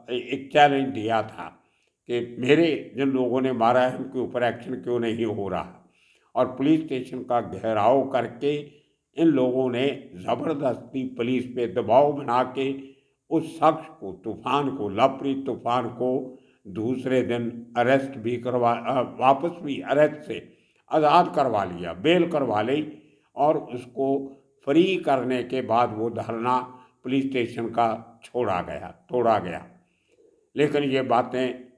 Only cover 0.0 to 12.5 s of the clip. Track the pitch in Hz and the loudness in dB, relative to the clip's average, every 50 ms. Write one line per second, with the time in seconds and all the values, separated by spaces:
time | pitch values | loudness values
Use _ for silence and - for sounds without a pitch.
0 | - - 127 123 120 117 135 139 - - - 151 147 143 139 139 139 135 - 110 | -10 -6 -6 -6 -4 -6 -8 -8 -6 0 4 6 6 6 6 2 0 -2 -4 -4
1 | 104 110 113 113 107 110 - - 85 80 - _ _ _ _ _ _ _ _ _ | -2 0 0 0 -2 -2 -8 -14 -14 -14 -16 _ _ _ _ _ _ _ _ _
2 | _ - 120 120 120 120 - 120 123 127 147 156 170 165 143 - - - - 117 | _ -4 -4 -4 -4 -6 -8 -4 2 4 6 6 6 2 0 -2 -6 -10 -6 -2
3 | 139 135 135 131 127 120 120 131 127 131 127 113 113 113 120 127 127 127 127 127 | -2 0 0 0 0 0 0 0 0 0 0 2 4 4 4 4 4 2 0 -4
4 | 127 - - 131 120 - 123 123 120 120 117 117 - 131 127 - - - 120 120 | -10 -8 -6 -6 -6 -4 -2 -2 -2 -2 -2 -4 -8 -10 -10 -8 -4 -2 -2 -2
5 | 117 113 110 113 117 110 104 98 98 95 90 82 78 - - - _ _ _ _ | 0 -2 -2 -2 -2 -4 -4 -4 -6 -4 -4 -6 -6 -8 -12 -20 _ _ _ _
6 | _ _ _ _ _ _ - - 127 127 - - 135 147 160 156 156 - 139 127 | _ _ _ _ _ _ 0 0 0 0 0 -2 2 4 4 2 2 -2 -6 -6
7 | 127 - 135 127 127 - 120 120 110 90 - - - 113 110 107 101 113 135 139 | -6 -8 -10 -10 -4 -2 0 0 0 -2 -8 -6 -2 -2 0 4 4 4 4 4
8 | 131 135 - 117 117 117 120 - 139 143 147 147 147 - _ _ _ _ _ _ | 2 0 -2 -2 -2 -2 -6 -4 -2 -2 -2 -2 -6 -10 _ _ _ _ _ _
9 | _ _ - 139 165 165 147 131 127 127 123 127 131 127 120 120 131 143 127 - | _ _ -2 2 4 4 4 4 2 2 2 0 0 0 0 0 0 0 -2 -4
10 | - - - - - - 120 120 147 165 156 139 151 131 120 135 - - - 135 | -10 -16 -16 -10 -4 -4 -2 -2 -2 -4 -2 -2 -2 -2 -2 -4 -8 -8 -6 -6
11 | 127 - - - 117 120 127 123 - - 120 123 120 113 92 123 110 107 113 131 | -6 -6 -4 -4 -2 0 0 -2 -2 -4 -4 -4 -4 -2 -2 -2 0 4 6 6
12 | 143 147 143 139 135 - 120 127 127 127 | 6 4 2 -2 -2 0 0 0 0 0